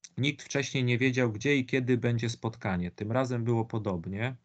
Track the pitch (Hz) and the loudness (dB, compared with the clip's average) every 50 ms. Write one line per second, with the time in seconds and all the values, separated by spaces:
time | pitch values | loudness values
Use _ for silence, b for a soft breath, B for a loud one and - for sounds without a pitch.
0 | - - _ - 127 147 143 - - - - 139 135 - - 139 127 120 120 110 | -20 -10 _ 0 0 0 0 -2 -6 -4 -2 -2 -2 0 0 0 2 2 2 4
1 | 131 135 127 131 127 117 104 107 - 143 143 139 127 - - 135 123 120 127 117 | 2 2 4 4 2 2 0 0 2 2 2 2 2 2 0 0 2 2 2 2
2 | - 120 120 117 120 117 117 - - 117 110 - - 110 92 87 87 87 - - | 2 2 0 0 0 -2 -4 -4 -6 -6 -6 -4 -4 -2 -2 -2 -2 -4 -6 -6
3 | - 107 117 127 131 120 127 120 113 120 120 113 110 113 - 110 101 104 92 85 | -4 -2 0 0 0 0 -2 -2 0 2 2 2 0 0 -4 -4 -2 -2 -4 -4
4 | 82 92 95 101 117 131 131 - _ | -4 -6 -4 -4 -4 -4 -6 -10 _